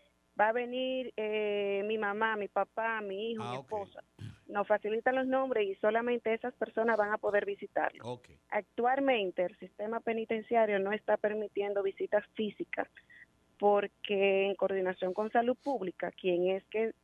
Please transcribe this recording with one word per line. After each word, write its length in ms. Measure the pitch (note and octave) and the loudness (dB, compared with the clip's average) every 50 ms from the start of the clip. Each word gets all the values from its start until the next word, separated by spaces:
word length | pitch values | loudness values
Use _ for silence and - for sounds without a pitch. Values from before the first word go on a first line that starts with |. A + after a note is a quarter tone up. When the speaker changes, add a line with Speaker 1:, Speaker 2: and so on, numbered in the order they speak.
| _ _ _ _ _ _ _ - | _ _ _ _ _ _ _ 2
Speaker 1:
Va 100 | G#3 A3 | 2 4
a 20 | |
venir, 640 | A3+ B3 A#3+ A#3+ B3 B3+ C4 C4 C4 C4 B3+ A#3+ - - | 2 2 -2 -2 -2 -2 -2 -2 -2 -2 -4 -4 -4 -4
eh, 680 | A3 G#3+ G#3+ G#3+ G#3+ G#3 G3+ G3+ G3+ G3+ G3+ G3 G3 G#3+ | -4 -2 0 0 0 0 0 0 0 0 0 -2 -2 -2
mi 100 | A3+ A3 | -2 -2
mamá, 380 | G#3+ G3+ G3+ G#3+ A3 A3 A3 | -2 -2 -2 0 0 0 0
mi 120 | G#3+ G3+ F#3+ | -2 -4 -2
papá, 540 | - G3 G3 - _ - A3+ A3+ A3+ A3 | -2 -2 -2 -2 _ -4 -2 -2 -2 -4
mi 300 | G#3 G3 F#3+ G3 G#3+ A3+ | -4 -6 -6 -6 -4 -4
hijo, 120 | A#3 A3 A3 | -4 -6 -6
Speaker 2:
Ah, 80 | A#2+ | -6
Speaker 1:
mi 60 | B2 C3 | -6 -8
Speaker 2:
ok. 60 | C3+ | -8
Speaker 1:
esposa. 380 | - A3 G#3 G3 F#3 - - - _ _ - G#2+ G#2+ - - _ | -6 -6 -8 -8 -8 -14 -18 -20 _ _ -16 -14 -14 -16 -16 _
Nos 220 | - G3+ G#3 G3+ - | -6 -4 -2 0 2
facilitan 480 | G#3+ G3+ - G#3 A3 A3+ - B3+ B3+ | 2 0 0 0 -2 0 0 2 2
los 100 | C4 C4 | 2 2
nombres 420 | C4 C4 C4 C4+ C4 B3 A3+ G#3 G3 | 2 2 0 0 0 0 0 0 0
y 80 | G3 - | -2 0
solamente 500 | - G#3+ G#3+ A#3 A#3 A#3+ A#3+ A#3 - A3 A3+ | 0 2 2 2 2 0 -2 0 0 -2 -2
esas 200 | A3+ - B3 - | -2 -2 -6 -6
personas 420 | - A3 A3+ - A3+ A3+ A#3 A3+ | -6 -6 -4 0 0 2 2 4
van 160 | G#3 G#3 G#3 | 2 2 2
a 60 | G#3+ G#3+ | 0 -2
poder 280 | - G#3 G3 G#3 G3+ | 0 2 2 2 2
visitarlo. 600 | G3 G3+ - G3+ - - D3+ D#3 - - - - | 0 -4 -8 -10 -6 -2 0 0 0 -2 -4 -8
Speaker 2:
Ok. 240 | A#2 B2 A#2 - - - - _ _ | -10 -10 -10 -12 -18 -20 -20 _ _
Speaker 1:
Actualmente 920 | - G#3+ F#3+ _ _ - A#3 B3 C4 C#4 C#4 C4+ B3+ A3+ G3 F3+ - - F3+ | -4 -4 -4 _ _ 0 0 2 2 2 2 2 2 2 0 -2 -2 -2 -2
el 140 | F3 - - | -2 -4 -8
sistema 420 | F#3 F#3 _ - G#3 A3 A3+ A3+ | -18 -16 _ -10 -8 -6 -6 -4
penitenciario 760 | - A#3 A3+ A3+ A3 - A3+ A3 G#3+ - A#3 A#3 A3 G#3 G#3 G3 | -4 -4 -2 -2 -2 -4 -4 -4 -2 0 2 4 4 4 2 2
no 120 | G3 G3 G#3+ | 0 0 -2
está 240 | G#3+ - - G#3+ G#3 | -2 0 0 0 2
permitiendo 640 | - G#3 G#3+ G#3+ G#3+ G3+ - G#3 G3+ G3+ G3+ G3+ | 0 0 -2 -2 -4 -4 -4 -4 -2 -2 0 0
visitas 420 | G3 G3 G3 - F#3+ G3 - G#3 G#3 - _ | -2 -2 -2 -4 -2 0 0 0 0 -2 _
físicas 520 | - A3 G3+ - - E3+ - - - - - _ - - _ - - - - _ _ _ _ _ - | -4 -4 -4 -4 -6 -10 -8 -6 -6 -6 -8 _ -18 -20 _ -20 -20 -20 -20 _ _ _ _ _ 0
porque 840 | G3+ G#3 G3+ G3+ G3+ G3 - _ - - G#3 G3 G3 G3 G3 G3 G3 | 4 4 4 4 2 -2 -6 _ -6 -2 0 2 4 4 4 4 2
en 100 | G3+ G3 | 2 0
coordinación 580 | - G3 F#3+ G3 F#3+ F#3 F#3 F#3 - F#3+ F#3 F3+ | 0 0 0 0 0 0 -2 -2 -2 -4 -4 -2
con 160 | - G#3+ A3 | -2 -2 0
Salud 260 | - A#3+ A#3 A#3+ B3+ - | 2 2 2 2 0 -2
Pública, 500 | - C#4+ C4+ A3 F#3+ F3+ - - F3+ F3 | -2 -4 -4 -4 -4 -6 -6 -6 -6 -8
quien 360 | - - - F#3 F3+ F3 F3+ F#3 | -6 -4 0 0 2 2 2 2
es 120 | F#3+ G3 - | 0 -2 -4
que, 280 | _ - G#3+ A3+ A3+ - _ | _ -4 -2 -2 -2 -4 _